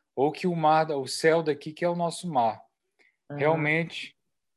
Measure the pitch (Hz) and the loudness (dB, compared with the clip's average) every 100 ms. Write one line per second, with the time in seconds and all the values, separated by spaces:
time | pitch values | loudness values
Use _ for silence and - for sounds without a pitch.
0 | _ - 143 151 185 170 156 156 156 143 | _ 0 0 0 -2 2 4 4 2 -2
1 | 127 - 160 165 156 143 156 151 175 175 | -4 0 2 4 2 -4 -6 -4 -2 -2
2 | 170 160 180 143 113 107 - _ _ _ | -4 -4 -4 0 0 -2 -14 _ _ _
3 | _ _ _ 143 147 160 151 160 165 - | _ _ _ -2 0 2 2 0 -2 -8
4 | - _ _ _ _ | -16 _ _ _ _